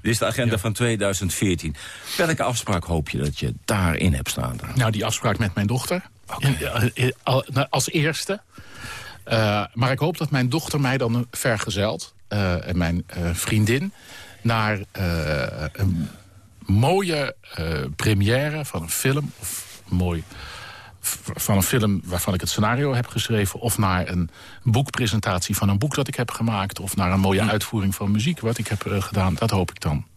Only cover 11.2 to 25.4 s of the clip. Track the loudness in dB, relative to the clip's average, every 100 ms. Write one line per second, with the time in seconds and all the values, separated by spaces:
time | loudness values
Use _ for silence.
11.2 | -2 -2 0 0 0 0 0 -2 -10 -16
12.2 | -4 0 2 0 0 0 2 0 -2 -4
13.2 | -2 0 2 2 4 2 0 -8 -20 -20
14.2 | -20 -4 0 2 2 0 -4 -2 0 0
15.2 | 0 0 -2 -4 -8 0 0 0 -4 -8
16.2 | -20 -20 -20 -18 2 4 6 4 2 0
17.2 | -2 -6 -14 -6 -4 -2 -4 -2 2 4
18.2 | 4 4 0 -2 -4 -6 -4 -2 0 0
19.2 | -2 -8 -10 -10 -12 -18 -2 0 2 0
20.2 | -6 -14 -16 -16 -16 -18 -20 -8 -8 -6
21.2 | -8 -6 2 2 4 2 2 2 0 -2
22.2 | 0 -2 -2 0 2 2 2 0 -2 -4
23.2 | 0 0 0 -2 -2 2 2 2 0 -2
24.2 | -2 -6 -20 -4 2 2 2 0 0 2
25.2 | 0 -2